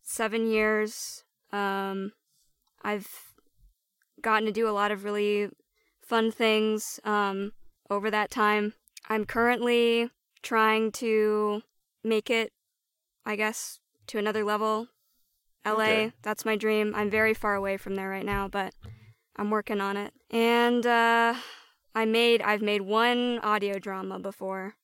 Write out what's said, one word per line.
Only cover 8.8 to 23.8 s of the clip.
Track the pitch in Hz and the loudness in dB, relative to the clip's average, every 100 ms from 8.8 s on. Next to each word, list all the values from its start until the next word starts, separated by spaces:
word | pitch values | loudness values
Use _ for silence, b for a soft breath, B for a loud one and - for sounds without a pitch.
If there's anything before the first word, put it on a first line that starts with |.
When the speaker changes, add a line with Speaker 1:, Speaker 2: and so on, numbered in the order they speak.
| _ - - | _ -20 -4
Speaker 1:
I'm | 220 | -4
currently | 202 233 240 247 240 240 233 233 240 _ _ _ | -2 2 2 2 2 4 4 2 -2 _ _ _
trying | - 226 220 220 220 | -2 2 4 4 0
to | - 233 220 214 214 214 208 - _ _ _ | -2 0 2 2 2 0 -4 -8 _ _ _
make | 220 220 - | -2 -2 0
it, | 226 220 _ _ _ _ _ _ _ - | -2 -2 _ _ _ _ _ _ _ -8
I | 208 | -2
guess, | 214 226 - - _ _ - | -2 -4 -12 -14 _ _ -8
to | 220 | -2
another | 208 214 | 0 0
level. | 208 208 214 214 233 _ _ _ _ _ _ _ | 0 0 0 -2 -4 _ _ _ _ _ _ _
L | 208 214 | -2 0
A, | |
Speaker 2:
Okay. | 220 220 220 - | 2 2 0 -6
Speaker 1:
that's | 214 214 | -8 -4
my | 220 214 | -2 -2
dream. | 214 214 214 208 | 0 0 0 -2
I'm | 208 | -2
very | 214 220 | 2 2
far | 220 214 | 2 -2
away | 202 196 196 | -2 -2 -6
from | 202 | -6
there | 196 190 | -6 -6
right | 196 | -6
now, | 202 202 196 | -4 -4 -4
but | 202 190 - B B B B B - | -4 -6 -10 B B B B B -6
I'm | 208 | -2
working | 214 208 208 | -2 -2 -4
on | 196 202 | -4 -4
it. | 202 _ _ | -8 _ _
And, | 226 233 240 240 240 | 2 4 4 4 4
uh, | 240 233 233 233 233 240 B B B B _ | 4 4 4 4 2 0 B B B B _
I | 226 | -2
made, | 220 226 233 233 | 2 4 6 4
I've | 202 208 | 2 0
made | 208 208 | 0 0
one | 196 220 240 240 247 233 | 0 2 4 2 0 -2
audio | 214 214 202 | 0 0 0
drama | 196 | -4